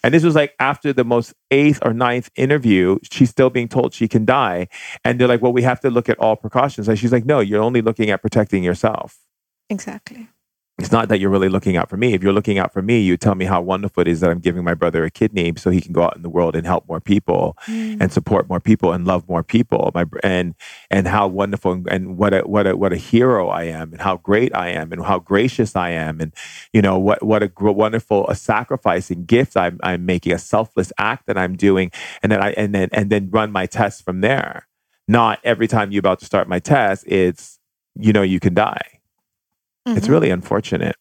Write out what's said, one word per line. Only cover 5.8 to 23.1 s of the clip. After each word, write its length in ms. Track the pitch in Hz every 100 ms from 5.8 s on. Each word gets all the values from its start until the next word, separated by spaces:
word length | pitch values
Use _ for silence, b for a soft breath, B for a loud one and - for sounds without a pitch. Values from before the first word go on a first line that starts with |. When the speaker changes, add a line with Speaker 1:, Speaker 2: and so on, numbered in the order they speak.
Speaker 1:
to 80 | 135
look 180 | 120 117
at 100 | -
all 160 | 110 107
precautions." 500 | 110 123 139 - 107
And 100 | 110
she's 120 | 117
like, 140 | 123 117
"No, 140 | 147
you're 240 | 101 104
only 180 | 110 123
looking 280 | 113 110 107
at 100 | 98
protecting 420 | 110 - 104 98
yourself." 540 | 90 90 110 107 - _ _ _ _ _ _
Speaker 2:
Exactly. 600 | 202 - 208 - 240 220 _ _ _ _ -
Speaker 1:
It's 120 | -
not 180 | 117 110
that 100 | 107
you're 100 | 95
really 200 | 98 95
looking 260 | 95 98 90
out 120 | 87
for 80 | 95
me. 160 | 123
If 100 | 98
you're 100 | 95
looking 240 | 98 104 98
out 140 | 92
for 80 | -
me, 180 | 98 120
you 180 | 95 90
tell 180 | 107 95
me 100 | 92
how 160 | 92
wonderful 400 | 87 95 101 -
it 60 | 87
is 140 | 85
that 100 | 87
I'm 80 | 87
giving 240 | 87 87
my 100 | 87
brother 300 | 82 87 85
a 80 | 80
kidney 420 | - 107 101 85 80
so 120 | -
he 120 | 90
can 120 | 80
go 100 | 85
out 120 | 85 85
in 60 |
the 80 | 85
world 260 | 85 85 82
and 100 | 85
help 220 | 87 -
more 120 | 80
people 560 | - 101 - 87 - - -
Speaker 2:
Mm. 300 | 220 220 214
Speaker 1:
and 100 | -
support 360 | - - 202 -
more 100 | 175
people 340 | - 107 90
and 120 | 87 87
love 220 | 90 80
more 160 | 85
people. 480 | 82 113 120 - -
My 120 | 87 85
br-, 140 | -
and, 320 | 98 90 87 82 B B B
and 180 | 98 90
how 200 | 104 101
wonderful 440 | 92 98 101 95
and, 140 | 90 90
and 280 | 95 92 90
what 160 | 101
a, 60 | 95
what 240 | - 104 98
a, 100 | 92
what 160 | 98
a 40 | 90
hero 520 | -